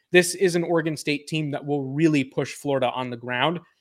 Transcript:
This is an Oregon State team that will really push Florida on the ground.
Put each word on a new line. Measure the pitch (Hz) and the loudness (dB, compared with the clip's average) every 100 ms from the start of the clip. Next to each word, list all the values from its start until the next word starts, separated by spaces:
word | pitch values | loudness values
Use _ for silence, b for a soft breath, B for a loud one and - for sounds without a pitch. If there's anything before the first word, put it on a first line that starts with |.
| b | b
This | 180 175 | 4 4
is | - 190 170 | 2 2 2
an | |
Oregon | 165 170 160 151 | 0 0 0 -4
State | - 143 - | -4 -4 -4
team | 156 151 | -4 -4
that | 147 | -6
will | 147 143 | -4 -4
really | 135 139 160 147 | -2 2 4 4
push | 131 - 135 | 0 -4 -6
Florida | - 143 139 123 | -6 -2 0 0
on | 123 127 | -2 -6
the | 120 | -8
ground. | 120 123 143 175 b b | -6 0 0 0 b b